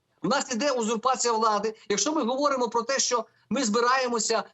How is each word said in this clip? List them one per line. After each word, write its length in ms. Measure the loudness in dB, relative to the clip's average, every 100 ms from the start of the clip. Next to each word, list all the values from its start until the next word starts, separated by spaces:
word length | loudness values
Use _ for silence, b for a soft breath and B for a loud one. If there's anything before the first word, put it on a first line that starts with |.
| _ _
В 60 | -2
нас 240 | -2 -2
іде 200 | -2 0
узурпація 600 | 0 -2 0 0 0 0
влади. 420 | 2 2 2 -2 -6 B
Якщо 240 | -2 0
ми 100 | 0
говоримо 460 | -2 0 0 0 0
про 120 | -2
те, 180 | -2 -2
що 260 | 0 -2 -4 b b
ми 140 | -2
збираємося 800 | 0 2 4 2 2 -2 0 -2 -2